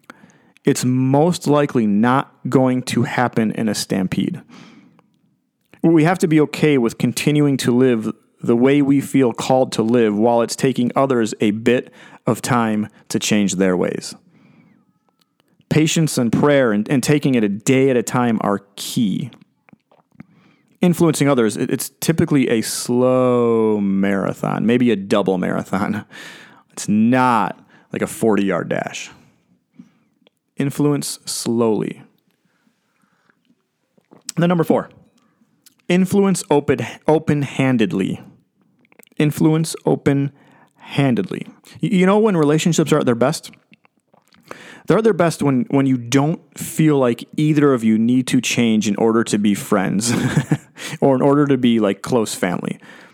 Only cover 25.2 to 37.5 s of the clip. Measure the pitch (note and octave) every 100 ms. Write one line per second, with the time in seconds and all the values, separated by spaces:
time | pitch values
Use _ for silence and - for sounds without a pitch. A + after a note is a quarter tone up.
25.2 | G2 F#2 F#2 F2+ F#2 F#2+ F#2+ G#2+ - -
26.2 | - - - - _ - - G#2 A2+ B2+
27.2 | B2+ A#2 F#2 - _ _ _ - G2+ -
28.2 | A2+ G2+ G2 F2 - - - - - -
29.2 | _ _ _ _ _ - - _ _ _
30.2 | _ _ _ - C#3 - D3 C#3+ - -
31.2 | - - - A#2 A2+ G#2 - - - _
32.2 | _ _ _ _ _ _ _ _ _ _
33.2 | _ _ _ _ _ _ _ _ _ -
34.2 | - - E3+ F3 D#3 C3 - _ _ _
35.2 | _ _ _ _ _ _ - F3+ F#3 G3+
36.2 | G3 F3+ - D3 C#3+ B2+ A#2 - - D#3
37.2 | D3+ D3 C#3